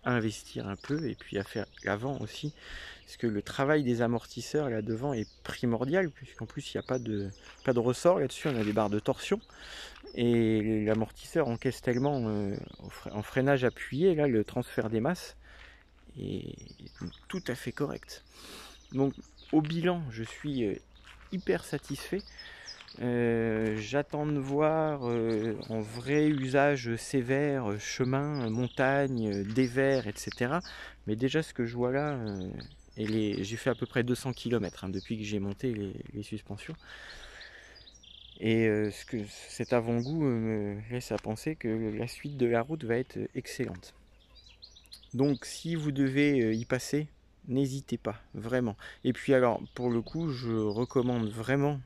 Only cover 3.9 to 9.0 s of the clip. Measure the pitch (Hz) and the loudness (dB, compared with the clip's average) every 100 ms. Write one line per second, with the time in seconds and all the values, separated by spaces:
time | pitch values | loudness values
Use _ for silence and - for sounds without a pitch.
3.9 | 117 117 117 - - - 147 143 110 107 | 2 2 2 -2 -12 -2 -2 0 -2 -2
4.9 | 110 143 120 104 - - - 123 113 131 | -2 -2 -2 -4 -8 -12 -2 0 0 2
5.9 | 180 175 - 131 - 113 - - - - | 2 0 -6 -18 -12 -10 -10 -8 -8 -2
6.9 | 127 117 104 98 - - - - 120 117 | -4 0 -2 -4 -8 -20 -4 2 4 4
7.9 | 123 175 180 135 - 160 120 104 107 104 | 4 4 6 2 -2 -2 2 2 4 2
8.9 | 104 | 2